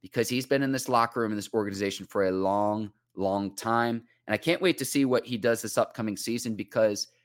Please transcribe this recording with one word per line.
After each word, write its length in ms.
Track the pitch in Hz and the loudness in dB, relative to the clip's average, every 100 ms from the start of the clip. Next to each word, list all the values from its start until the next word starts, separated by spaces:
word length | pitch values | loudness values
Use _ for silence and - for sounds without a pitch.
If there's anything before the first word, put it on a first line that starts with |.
because 300 | - - 113 | -4 -2 0
he's 160 | 123 127 | -2 0
been 160 | 139 | 0
in 100 | 139 | 2
this 160 | 135 - | -2 2
locker 320 | 123 117 123 | 4 4 0
room, 120 | 110 | -2
in 40 | 107 | -2
this 160 | 95 | -2
organization 540 | 113 101 98 101 98 95 | -2 -2 -2 -4 -4 -6
for 200 | - 95 | 0 2
a 60 | |
long, 580 | 95 95 101 104 107 107 _ _ - | 2 0 2 0 0 -6 _ _ -4
long 380 | 95 98 101 | -2 0 -2
time. 480 | - 113 117 117 117 - _ - | -6 0 2 2 -2 -8 _ -4
And 80 | |
I 40 | 104 | -2
can't 220 | - 170 | 0 0
wait 180 | 185 - | 0 0
to 60 | |
see 200 | 135 143 | -2 0
what 220 | 135 123 120 | 2 2 0
he 120 | 120 | -2
does 220 | 117 113 | 0 0
this 180 | 110 - | 0 0
upcoming 380 | 117 - 110 98 | 0 -2 -6 -4
season, 380 | - 117 117 107 | -4 -4 -4 -6
because 520 | 104 120 110 104 - _ | -4 2 2 2 -8 _